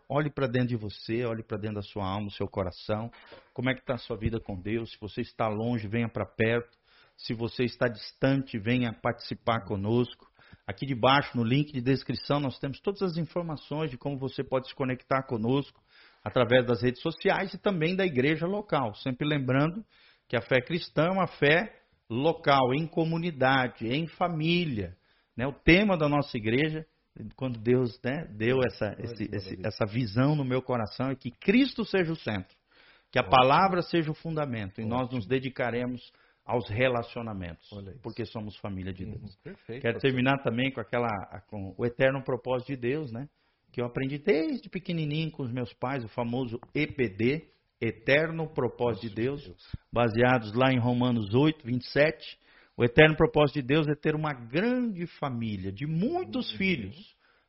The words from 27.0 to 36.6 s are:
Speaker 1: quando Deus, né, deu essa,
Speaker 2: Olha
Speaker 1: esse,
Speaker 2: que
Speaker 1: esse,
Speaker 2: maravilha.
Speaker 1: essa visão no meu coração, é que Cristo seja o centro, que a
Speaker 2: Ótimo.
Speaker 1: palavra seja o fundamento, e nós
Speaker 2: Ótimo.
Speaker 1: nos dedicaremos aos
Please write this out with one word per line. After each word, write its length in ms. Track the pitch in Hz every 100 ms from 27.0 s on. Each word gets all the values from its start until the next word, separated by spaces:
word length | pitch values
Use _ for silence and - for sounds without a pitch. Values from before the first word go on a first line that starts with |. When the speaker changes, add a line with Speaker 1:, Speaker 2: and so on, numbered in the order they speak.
| _ - 107 -
Speaker 1:
quando 240 | 131 117
Deus, 400 | 113 127 120 -
né, 220 | 123 151 160 104
deu 220 | 113 131 120
essa, 220 | - 104
Speaker 2:
Olha 160 | - 120
Speaker 1:
esse, 100 | 110 107
Speaker 2:
que 80 | 104
Speaker 1:
esse, 100 | 95
Speaker 2:
maravilha. 180 | 95 107
Speaker 1:
essa 180 | - 107
visão 500 | 113 113 110 139 151
no 80 |
meu 200 | 131 127
coração, 480 | 127 123 104 - 131
é 40 | 131
que 140 | 120
Cristo 560 | - - 240 269 - -
seja 260 | 190 165
o 40 | 160
centro, 420 | 123 101 - _ _ _ _ _ _
que 80 | 127
a 20 |
Speaker 2:
Ótimo. 160 | - 131
Speaker 1:
palavra 440 | 127 156 190 180
seja 260 | 160 170 156
o 60 | 151
fundamento, 640 | 165 156 139 113 95 -
e 40 | 110
nós 180 | 123
Speaker 2:
Ótimo. 140 | 120 127
Speaker 1:
nos 100 | 98
dedicaremos 840 | 131 131 - 120 117 123 123 - _ _ _ -
aos 220 | 120